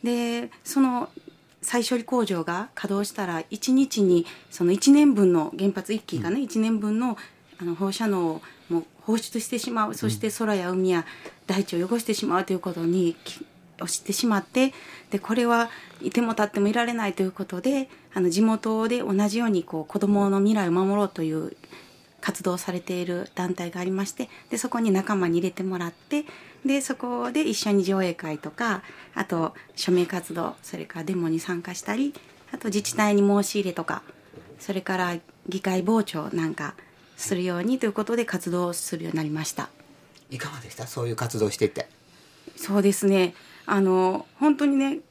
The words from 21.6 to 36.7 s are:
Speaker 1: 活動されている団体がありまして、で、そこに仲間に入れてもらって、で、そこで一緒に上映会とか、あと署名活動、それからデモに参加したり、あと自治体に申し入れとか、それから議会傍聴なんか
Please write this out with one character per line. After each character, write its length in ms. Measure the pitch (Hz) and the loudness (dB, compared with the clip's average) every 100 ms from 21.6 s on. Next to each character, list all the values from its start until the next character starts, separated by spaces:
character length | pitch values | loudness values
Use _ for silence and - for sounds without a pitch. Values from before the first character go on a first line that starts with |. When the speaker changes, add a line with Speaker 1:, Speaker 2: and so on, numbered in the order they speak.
| - - - - _ _ - | -20 -20 -20 -20 _ _ -6
Speaker 1:
活 160 | - | -4
動 140 | 185 180 | -4 -4
さ 160 | - | -4
れ 80 | 180 | -8
て 200 | 180 180 | -6 -6
い 60 | 175 | -4
る 240 | 175 196 - | -4 -6 -4
団 180 | 180 | -4
体 160 | 180 175 | -4 -6
が 100 | 180 | -6
あ 40 | |
り 80 | 180 | -4
ま 120 | 190 | -2
し 60 | 196 | -4
て、 180 | - 247 - - | -6 -12 -12 -8
で、 80 | 233 | -6
そ 100 | 247 | -4
こ 120 | 233 | -2
に 100 | 226 | 2
仲 240 | 190 196 | 2 0
間 140 | 202 175 | 0 2
に 100 | 170 | 2
入 120 | 180 | 0
れ 40 | |
て 80 | 180 | -4
も 160 | 190 185 | -6 -4
ら 80 | 170 | -6
っ 60 | |
て、 320 | - - 294 302 - - - | -10 -6 -6 -6 -16 -20 -6
で、 160 | 262 277 | 0 0
そ 160 | 269 262 | -2 -6
こ 340 | 247 240 240 | -4 -4 -2
で 180 | 269 294 | 0 0
一 60 | |
緒 160 | 214 214 | 0 2
に 140 | 202 | 2
上 180 | 185 190 | 4 2
映 120 | 185 | 0
会 240 | 170 165 151 | -2 -6 -8
と 120 | 151 | -10
か、 320 | - 143 190 - - - | -4 -4 -4 -8 -20 -8
あ 100 | - | -6
と 300 | - 175 160 - - - | -2 -2 -2 -6 -18 -6
署 160 | - | 2
名 140 | 180 175 | 2 2
活 280 | 180 - | -4 -6
動、 220 | 165 165 - | -6 -6 -6
そ 160 | - 175 | -14 -12
れ 100 | 160 | -10
か 120 | 170 | -8
ら 60 | |
デ 100 | 160 | -4
モ 140 | 185 170 | -2 0
に 100 | 160 | -2
参 240 | - 175 | -2 -6
加 100 | 175 | -8
し 80 | 175 | -10
た 120 | - | -4
り、 200 | 214 285 - - - - | -2 -2 -4 -20 -20 -14
あ 80 | - | -8
と 80 | 226 | -2
自 160 | 202 | -2
治 140 | 202 - | -2 0
体 180 | 208 | 4
に 80 | 202 | 6
申 260 | 202 202 196 | 6 4 2
し 60 | 208 | -2
入 100 | 190 | -2
れ 20 | |
と 120 | 175 | -4
か、 180 | 165 - - - - - - - | -6 -6 -8 -20 -20 -20 -20 -14
そ 140 | - | -6
れ 80 | 190 | -6
か 160 | 185 185 | -2 -2
ら 200 | 180 170 - _ - | -2 -4 -10 _ -8
議 120 | 185 | -4
会 240 | 190 185 | 0 0
傍 180 | 180 226 | 2 2
聴 260 | 208 160 - | 2 -4 -4
な 140 | 170 160 | -2 -2
ん 80 | - | -4
か 180 | 147 | -8